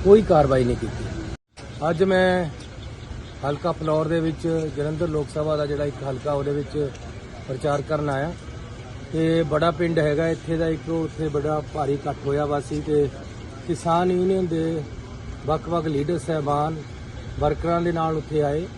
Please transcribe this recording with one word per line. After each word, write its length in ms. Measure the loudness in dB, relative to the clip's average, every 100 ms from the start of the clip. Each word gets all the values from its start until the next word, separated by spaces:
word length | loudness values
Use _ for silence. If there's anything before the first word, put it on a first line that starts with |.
ਕੋਈ 180 | 10 8
ਕਾਰਵਾਈ 420 | 10 6 8 6
ਨਹੀਂ 140 | 4 2
ਕੀਤੀ। 580 | -2 -6 -6 -6 -8 -10 _ -20 -16 -4 -2
ਅੱਜ 140 | 2
ਮੈਂ 420 | 4 6 6 4 0 -6 -14 -14 -14 -12 -12 -12 -12 -6 -4
ਹਲਕਾ 260 | -2 -2
ਫਲੌਰ 360 | -2 0 2 2
ਦੇ 120 | 2
ਵਿੱਚ 280 | 0 0 0 0 -2 -2
ਜਲੰਧਰ 320 | -2 0 0
ਲੋਕ 200 | 0 -2
ਸਭਾ 260 | -2 0 0
ਦਾ 80 | 0
ਜਿਹੜਾ 200 | 0 -2
ਇੱਕ 180 | -2
ਹਲਕਾ, 300 | -6 -4 -2
ਉਹਦੇ 180 | 0 0
ਵਿੱਚ 380 | -2 -2 -2 -4 -4 -12 -14 -14 -14 -8
ਪ੍ਰਚਾਰ 340 | -4 0 0
ਕਰਨ 280 | 0 -2 0
ਆਇਆ 220 | 0 -2 -6 -12 -12 -12 -12 -12 -12 -6
ਤੇ 300 | 0 2 2
ਬੜਾ 260 | 2 2 2
ਪਿੰਡ 280 | 2 2 4
ਹੈਗਾ 280 | 4 2 2
ਇੱਥੇ 280 | 0 -2 0
ਦਾ 100 | 0
ਇੱਕ, 220 | 0 -2
ਉੱਥੇ 380 | -2 -2 -2 -2
ਬੜਾ 340 | 0 0 -2 -2
ਭਾਰੀ 200 | -2 0
ਇਕੱਠ 320 | 0 -2 -4 0
ਹੋਇਆ 200 | 0 2
ਵਾ 140 | 0
ਸੀ 220 | -2 -4
ਤੇ 260 | 2 4 2 0 -12 -12 -12 -12 -6
ਕਿਸਾਨ 440 | -4 2 4 4
ਯੂਨੀਅਨ 360 | 4 4 2 2
ਦੇ 340 | 0 0 -2 -6 -10 -12 -12 -12 -8 -2
ਵੱਖ-ਵੱਖ 400 | -2 0 -2 0
ਲੀਡਰ 340 | 0 0 -2
ਸਾਹਿਬਾਨ 560 | 0 -2 0 0 0 -2 -8 -12 -12 -12 -10 0
ਵਰਕਰਾਂ 420 | 0 2 0 2
ਦੇ 100 | 2
ਨਾਲ 260 | 0 0 0
ਉੱਥੇ 240 | -2 0
ਆਏ। 260 | 2 0 -4